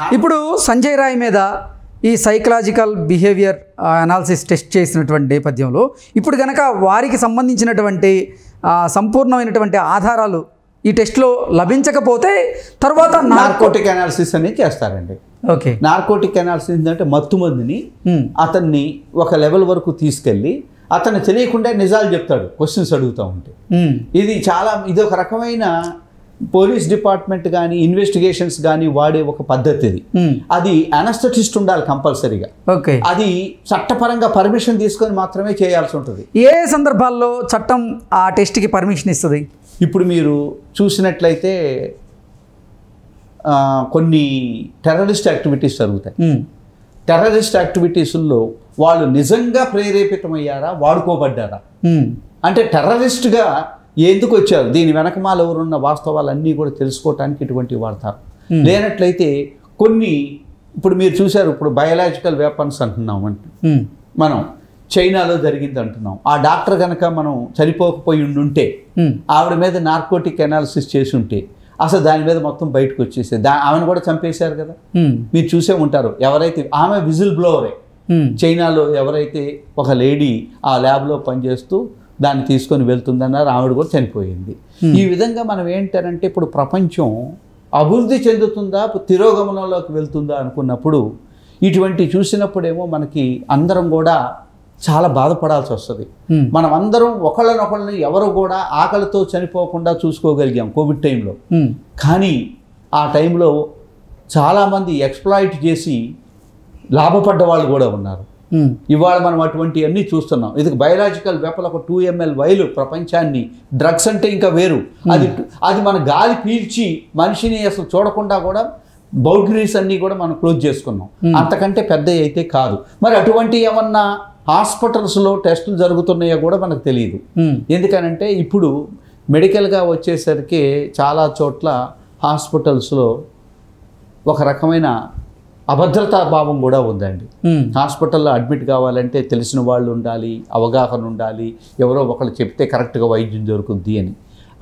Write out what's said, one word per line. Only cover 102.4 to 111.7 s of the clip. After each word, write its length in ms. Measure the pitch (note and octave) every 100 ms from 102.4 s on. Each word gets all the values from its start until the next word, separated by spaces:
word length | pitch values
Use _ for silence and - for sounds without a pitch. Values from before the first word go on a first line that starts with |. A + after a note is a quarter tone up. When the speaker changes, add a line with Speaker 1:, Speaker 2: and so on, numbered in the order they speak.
| - - _ _ _
Speaker 1:
ఆ 180 | D3+ D3
టైంలో 540 | D3 E3 F3 E3+ D3 D3+ - - _ - - - D#3+
చాలామంది 560 | D3 G3 G3 G3 F3+
ఎక్స్‌ప్లాయిట్ 680 | D3 C3+ - G3 G3 G3 D3
చేసి 500 | D#3+ E3 E3+ B2 A#2 - - - - _ - - -
లాభపడ్డ 500 | C3+ D#3 G3+ G3+ F3+
వాళ్ళు 240 | F3 E3 D3
కూడా 220 | C#3 B2
ఉన్నారు. 460 | G#2 G2 F#2 G2 - _ D#3+
Speaker 2:
Hmm. 180 | C#3+ A#2+ -
Speaker 1:
ఇవాళ 280 | D3+ F3+ F3+
మనం 220 | F3 E3
అటువంటి 440 | D#3+ D#3 E3 D#3+
అన్నీ 240 | D#3 F#3 G3+
చూస్తున్నాం. 420 | D#3+ D3 C3+ A2 C#3+
ఇది 140 | D3+
బయలాజికల్ 680 | C3 D3 F#3 G3+ E3+ G3 E3
వెపన్, 280 | D#3 E3
ఒక 180 | F3